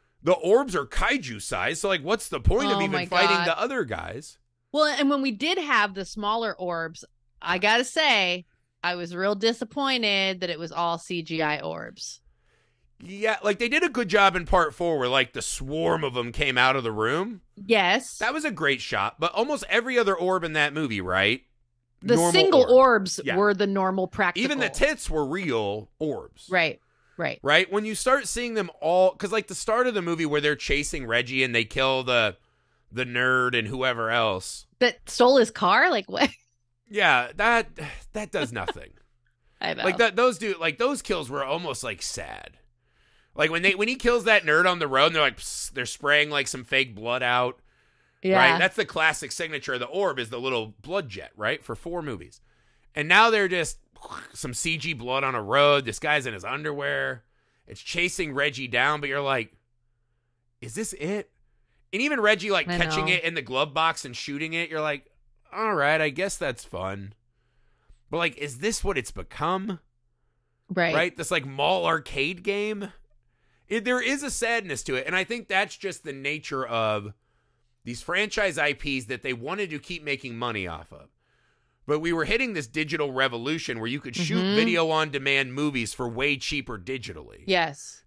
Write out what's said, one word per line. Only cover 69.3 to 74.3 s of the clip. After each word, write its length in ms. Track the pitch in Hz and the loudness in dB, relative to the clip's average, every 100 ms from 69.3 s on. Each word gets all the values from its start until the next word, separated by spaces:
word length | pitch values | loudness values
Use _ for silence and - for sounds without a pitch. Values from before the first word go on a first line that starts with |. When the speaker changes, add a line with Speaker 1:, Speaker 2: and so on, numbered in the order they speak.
| - 151 190 202 180 - _ _ _ _ _ _ _ _ | -4 -2 -2 -4 -8 -10 _ _ _ _ _ _ _ _
Speaker 2:
Right. 260 | 180 170 | 0 2
Speaker 1:
Right? 220 | 151 175 - | 2 0 -2
This, 140 | 160 | -2
like, 160 | 170 139 | -2 -2
mall 400 | 135 147 185 170 | 0 2 2 2
arcade 560 | 160 - 143 143 180 | 0 -2 -4 -4 -4
game? 500 | 185 202 208 208 202 - - _ _ _ _ _ _ | -4 -4 -4 -6 -10 -14 -20 _ _ _ _ _ _
It, 160 | 214 | -4
there 180 | 220 254 | 0 0
is 200 | 233 277 | 0 -2
a 80 | 285 | -4